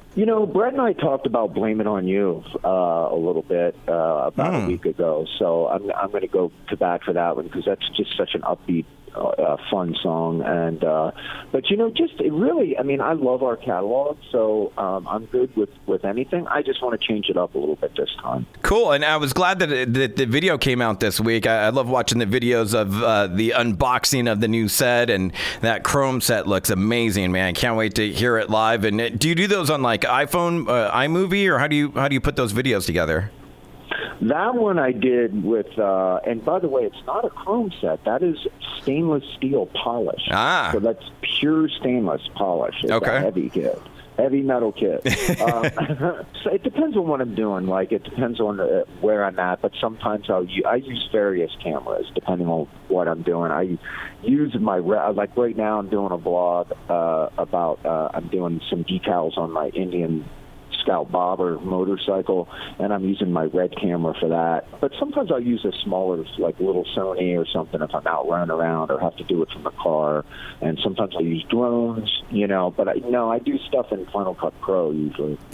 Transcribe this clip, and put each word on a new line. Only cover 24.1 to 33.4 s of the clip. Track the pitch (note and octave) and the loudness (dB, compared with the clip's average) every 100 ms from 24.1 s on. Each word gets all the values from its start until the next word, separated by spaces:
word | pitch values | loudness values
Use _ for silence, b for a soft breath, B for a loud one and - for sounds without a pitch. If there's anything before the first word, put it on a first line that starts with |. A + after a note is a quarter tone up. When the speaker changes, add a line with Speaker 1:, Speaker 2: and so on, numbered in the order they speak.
| C3+ A#2 | 2 2
Speaker 2:
of | G#2 | 2
the | A2+ | 2
new | A2+ G#2+ | 2 2
set, | - B2+ A#2+ A#2+ | 2 4 4 4
and | G2 F#2 B B B | 2 0 B B B
that | A2+ G#2+ | 0 0
Chrome | - C#3+ C3+ B2+ | 0 2 2 0
set | - A2 F2+ | 2 0 2
looks | F#2+ - | 0 2
amazing, | F#2+ G#2 A#2+ A2+ G2 F2+ | 2 2 2 2 2 2
man. | F#2 F#2 | 2 2
I | |
can't | E2+ B2 A2 | 2 0 2
wait | A2 | 0
to | G2+ G#2+ | 0 0
hear | - A#2+ A2+ | 2 2 2
it | G#2 | 2
live. | G#2+ A2 A2+ | 2 4 4
And | G#2+ G#2 | 2 2
it, | A#2 A2 | 0 0
do | D#3 | 2
you | E3 | 2
do | G3 | 2
those | G3+ D3+ | 2 2
on, | D3+ | 2
like, | B2 A2 | 2 2
iPhone, | B2 B2+ C#3+ F3 E3+ E3+ A#2 | 2 2 2 2 2 0 2
uh, | A#2+ G#2 | 2 2
iMovie, | A#2 C#3+ F3 F#3+ G3+ G3 | 2 2 2 2 2 4
or | C3+ | 4
how | D3+ | 4
do | D3 | 2
you, | D3 | 2
how | C3 C#3 | 0 2
do | |
you | C3+ | 2
put | D3 C#3 | 2 0
those | A#2+ | 0
videos | G#2+ C3 G2+ | 2 2 2
together? | F2+ E2+ D#2+ E2 G2+ - | 2 2 2 2 -2 -8